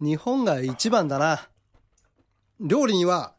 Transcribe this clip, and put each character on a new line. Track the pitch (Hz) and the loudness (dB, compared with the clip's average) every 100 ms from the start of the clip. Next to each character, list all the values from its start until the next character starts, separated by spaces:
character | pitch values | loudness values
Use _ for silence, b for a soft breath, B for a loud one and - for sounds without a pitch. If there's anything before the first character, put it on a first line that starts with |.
日 | 151 151 | -4 -2
本 | - 269 | -2 0
が | 226 139 | 0 0
一 | 131 127 220 | -2 -2 0
番 | 226 156 | 2 0
だ | 135 | 0
な。 | 156 151 - _ _ _ _ _ _ _ _ _ _ - | 0 0 -6 _ _ _ _ _ _ _ _ _ _ -10
料 | 180 240 262 | 0 2 2
理 | 196 | 2
に | |
は | 175 175 131 | 2 0 -2